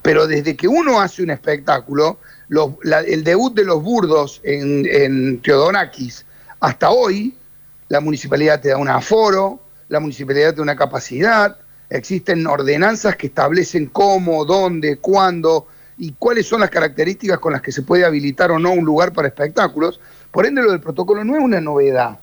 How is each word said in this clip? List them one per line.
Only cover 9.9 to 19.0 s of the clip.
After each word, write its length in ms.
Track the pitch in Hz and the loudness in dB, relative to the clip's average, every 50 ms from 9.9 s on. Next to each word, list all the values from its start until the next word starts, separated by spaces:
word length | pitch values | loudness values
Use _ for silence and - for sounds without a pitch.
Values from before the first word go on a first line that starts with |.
| 147 151 | -4 -4
municipalidad 520 | 156 151 131 135 139 131 139 143 151 160 | -4 -4 -8 -10 -6 -2 0 2 2 2
te 60 | 156 | 2
da 60 | 151 151 | 0 -4
una 120 | 147 143 | -4 0
capacidad, 800 | 139 147 131 - 131 - - 123 131 180 226 226 214 202 196 - _ _ _ _ _ _ _ | -2 -2 -2 -2 -10 -8 -8 -4 -2 0 2 4 2 2 0 -2 _ _ _ _ _ _ _
existen 540 | - 131 - - 190 180 170 - 180 165 160 | -8 -8 -6 -4 -6 -4 -2 -2 -2 0 0
ordenanzas 680 | 160 143 143 139 135 143 151 185 214 226 214 202 208 - | 0 -2 0 0 0 0 2 2 0 0 0 -2 -2 -2
que 100 | - - | -2 -8
establecen 640 | 139 - - 139 139 160 185 170 - - 165 151 | -6 -2 0 0 2 2 0 0 0 -2 -4 -4
cómo, 580 | 127 _ - 202 202 196 190 180 170 165 156 151 | -4 _ 0 2 4 2 2 2 0 0 0 0
dónde, 520 | 147 185 196 190 185 175 160 151 151 143 | 2 2 2 2 0 -2 -2 -2 -4 -4
cuándo 680 | - - 180 196 196 190 185 180 165 160 160 165 151 - _ _ _ _ _ _ | -2 -2 2 2 4 4 2 0 0 0 0 0 0 -2 _ _ _ _ _ _
y 160 | - 180 160 131 _ | -12 -12 -12 -10 _
cuáles 260 | - 240 240 226 196 | -2 0 0 0 -2
son 140 | - 220 226 | -2 0 0
las 100 | 202 - | 0 0
características 680 | - 170 160 151 135 151 160 175 196 - - 196 180 - | 0 -2 -2 -2 -2 -2 -4 -4 -4 -4 -2 -2 -2 -2
con 120 | - 165 | -2 -4
las 120 | 147 135 - | -4 -4 -6
que 80 | 139 | -8
se 100 | 131 143 | -8 -8
puede 240 | 131 - 170 180 180 | -2 0 2 4 4
habilitar 460 | 170 156 147 143 143 135 - 180 170 | 2 2 0 -2 -4 -2 0 0 0
o 80 | 165 160 | 2 0
no 140 | 170 180 185 | 0 2 2
un 120 | 175 165 | 2 2
lugar 260 | 156 151 156 | 2 2 2